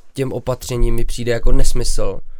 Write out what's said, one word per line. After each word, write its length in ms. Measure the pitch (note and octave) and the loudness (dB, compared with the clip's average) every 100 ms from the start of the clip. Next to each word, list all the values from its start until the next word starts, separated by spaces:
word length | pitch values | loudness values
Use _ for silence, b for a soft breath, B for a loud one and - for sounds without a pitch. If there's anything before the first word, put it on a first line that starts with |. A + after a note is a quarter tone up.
| - | -14
těm 180 | - C3 | -10 -10
opatřením, 640 | B2 B2+ B2+ - B2 A#2 | -8 -10 -10 -8 -2 0
mi 100 | A#2 | 0
přijde 280 | A#2 - A#2+ | -2 -4 -6
jako 200 | A#2 - | -2 4
nesmysl, 680 | C3+ B2 B2 A#2 - G#2 F#2+ b | 6 6 4 2 0 -2 -4 b